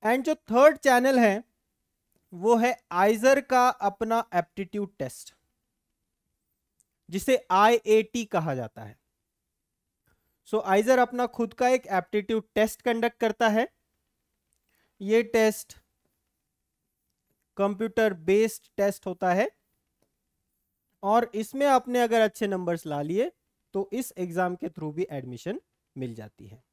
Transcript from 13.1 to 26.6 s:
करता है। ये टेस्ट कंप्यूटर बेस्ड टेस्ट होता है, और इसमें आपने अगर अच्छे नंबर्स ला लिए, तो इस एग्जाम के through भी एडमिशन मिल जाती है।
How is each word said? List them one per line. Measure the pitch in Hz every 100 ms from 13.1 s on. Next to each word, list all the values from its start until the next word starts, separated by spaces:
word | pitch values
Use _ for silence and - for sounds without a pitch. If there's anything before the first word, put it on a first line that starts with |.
| -
करता | 226 214 233
है। | 214 240 _ _ _ _ _ _ _ _ _ _ _ _ _
ये | 196 220
टेस्ट | 233 233 220 214 - - _ _ _ _ _ _ _ _ _ _ _ _ _ _ _ _ _ -
कंप्यूटर | 196 196 226 - 220
बेस्ड | 185 160 196 226 - _ -
टेस्ट | 202 196 -
होता | 180 185
है, | 180 262 _ _ _ _ _ _ _ _ _ _ _ _ _ _ _
और | 196 220 226 208
इसमें | 220 269 285
आपने | 262 254 247
अगर | 240 226
अच्छे | 220 - 208
नंबर्स | 190 180 170 160
ला | 147
लिए, | 147 185 285 _ _ _ _
तो | 196 196
इस | 233 254 -
एग्जाम | 180 170 180 180
के | 165
through | 165 156
भी | 151 180
एडमिशन | 143 127 123 - 254 _ _ _ -
मिल | 127 113
जाती | 107 _ 104
है। | 87